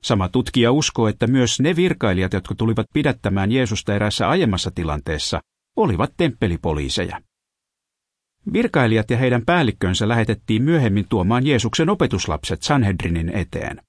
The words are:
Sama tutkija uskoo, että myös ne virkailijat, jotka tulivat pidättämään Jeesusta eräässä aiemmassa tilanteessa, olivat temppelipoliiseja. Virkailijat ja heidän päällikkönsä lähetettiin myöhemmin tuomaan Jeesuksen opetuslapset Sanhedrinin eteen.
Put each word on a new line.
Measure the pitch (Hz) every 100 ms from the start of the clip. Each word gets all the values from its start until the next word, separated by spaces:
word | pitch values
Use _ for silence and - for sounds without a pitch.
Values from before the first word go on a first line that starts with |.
Sama | - 110 90
tutkija | 127 120 127 117
uskoo, | 139 147 - 110
että | 104 117
myös | 131 120 -
ne | 135 170
virkailijat, | 180 - 113 92 92
jotka | 98 -
tulivat | 90 113 113 107
pidättämään | 147 147 123 104 98 98
Jeesusta | 127 120 104 -
eräässä | 101 107 - 101
aiemmassa | 170 147 92 95
tilanteessa, | 90 80 73 78 76 - - - _ _ -
olivat | 202 87 139 -
temppelipoliiseja. | 170 - 104 82 85 76 67 - 90 - _ _ _ _ _ _ _ _ _ _ _ _ -
Virkailijat | 202 233 160 120 110 107
ja | 117
heidän | 131 120 -
päällikkönsä | 175 131 - 95 90 104
lähetettiin | 117 110 101 - 110
myöhemmin | 135 165 120 101 95
tuomaan | 110 90 120 135
Jeesuksen | 131 110 - 160
opetuslapset | 214 143 95 - 76 - 87
Sanhedrinin | - 143 104 90 92 85 82 101
eteen. | 87 - - -